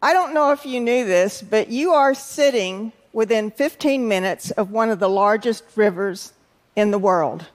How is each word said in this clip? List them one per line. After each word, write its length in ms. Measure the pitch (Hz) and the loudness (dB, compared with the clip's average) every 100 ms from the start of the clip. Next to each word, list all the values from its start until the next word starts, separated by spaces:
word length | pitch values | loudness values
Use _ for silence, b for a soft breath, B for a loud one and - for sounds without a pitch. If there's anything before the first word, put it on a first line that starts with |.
I 100 | 262 | 4
don't 220 | 359 349 | 2 2
know 160 | 311 285 | 0 2
if 160 | 285 285 | 0 -2
you 140 | 254 | -4
knew 240 | 233 247 | 0 0
this, 360 | 233 180 190 - | 2 2 0 -2
but 280 | 190 220 196 | -2 -2 0
you 240 | 233 330 | -2 2
are 200 | 320 277 | 4 4
sitting 800 | 269 - - 285 247 185 185 220 - _ | 0 -6 0 2 2 -2 -6 -10 -12 _
within 400 | 220 220 220 214 | -4 0 0 -2
fifteen 560 | - 285 - 302 277 240 | -2 -4 -2 -2 0 0
minutes 420 | 196 190 175 - | 0 -2 -4 -6
of 220 | - 196 | -4 -4
one 180 | 214 226 | 0 0
of 80 | 208 | 0
the 100 | 190 | 0
largest 540 | 196 202 214 240 220 - - | 2 2 2 0 -6 -8 0
rivers 560 | 208 175 196 185 - _ _ _ _ | 0 2 -6 -6 -14 _ _ _ _
in 160 | - 208 | -2 0
the 80 | 202 | 2
world 480 | 196 180 151 165 - | 2 2 0 -4 -14